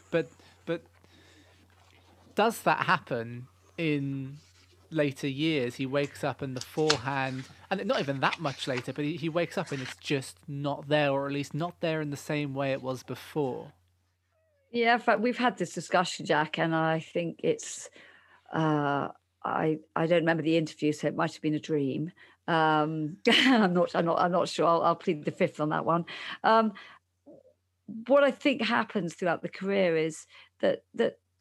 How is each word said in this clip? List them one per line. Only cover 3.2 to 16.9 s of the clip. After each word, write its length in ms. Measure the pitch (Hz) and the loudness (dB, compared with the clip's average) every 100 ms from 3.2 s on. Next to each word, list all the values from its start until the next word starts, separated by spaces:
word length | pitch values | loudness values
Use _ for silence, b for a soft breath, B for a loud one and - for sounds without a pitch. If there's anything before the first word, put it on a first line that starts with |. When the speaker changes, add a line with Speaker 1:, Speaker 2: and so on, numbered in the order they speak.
| 117 120 127 _ _ - | -6 -10 -14 _ _ -4
Speaker 1:
in 600 | 165 147 139 139 131 147 - _ _ _ _ | 0 0 -2 -6 -8 -14 -20 _ _ _ _
later 360 | 156 147 135 147 | 0 0 -2 -6
years? 500 | 135 160 151 123 - | -2 0 0 -2 -4
He 100 | 135 | -2
wakes 360 | 143 143 - | -2 -2 -4
up 200 | 143 120 | -6 -4
and 140 | 139 127 | -8 -8
the 40 | |
forehand, 840 | - - 156 143 131 139 135 131 131 B B | -6 0 2 2 0 -2 -4 -6 -12 B B
and 140 | 196 196 | -4 -2
not 140 | 254 | -2
even 200 | 139 135 | -2 0
that 200 | 160 - | -2 0
much 280 | 151 - - | -4 -4 -4
later, 240 | 127 131 | -4 -6
but 120 | 135 | -6
he, 120 | 147 156 | -6 -4
he 120 | 160 | -4
wakes 280 | 160 170 - | -2 -2 -4
up 160 | 160 | -6
and 80 | 139 | -8
it's 160 | 127 - | -8 -12
just 400 | - 143 - - - | -4 -4 -4 -14 -12
not 420 | 143 143 139 143 | -6 -4 -4 0
there, 220 | 151 143 | 2 4
or 160 | 139 139 | 0 -2
at 60 | |
least 220 | 143 139 | -4 -4
not 260 | 147 175 - | -4 -6 -4
there 200 | 165 156 | -2 -2
in 80 | 151 | -4
the 60 | 143 | -6
same 380 | - 151 147 | -4 -4 -2
way 180 | 135 139 | -2 -2
it 100 | 131 | -2
was 200 | 127 127 | -4 -6
before. 720 | - 127 - 156 135 117 131 - _ _ _ _ _ _ _ _ _ | -8 -12 -6 -2 -2 -4 -12 -20 _ _ _ _ _ _ _ _ _
Speaker 2:
Yeah, 240 | 240 233 | 0 4
in 60 | 240 | 4
fact, 200 | 233 208 | 4 2
we've 180 | 240 240 | 2 2
had 180 | 247 190 | 0 0
this 160 | 175 | -4
discussion, 540 | - - 180 180 - - | -6 0 2 2 -2 0
Jack, 320 | 151 156 - | 0 0 0
and 160 | 165 | 0
I 260 | 160 160 | 2 2